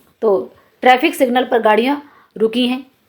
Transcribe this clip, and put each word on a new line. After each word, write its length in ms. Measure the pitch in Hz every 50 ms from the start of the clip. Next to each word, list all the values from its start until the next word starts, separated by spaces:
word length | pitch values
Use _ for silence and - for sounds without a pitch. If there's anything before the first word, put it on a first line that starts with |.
| _ _ _ -
तो 160 | - 220 196 185 - - - _ _ _ _ _
ट्रैफिक 320 | - 247 254 247 262 330 -
सिग्नल 300 | - 285 247 240 254 262
पर 180 | 254 262 240
गाड़ियाँ 400 | 220 220 214 208 233 262 285 294 285 - _ _ _ _ -
रुकी 300 | - 214 220 220 240 254
हैं, 180 | 240 254 262 277 - _ _ _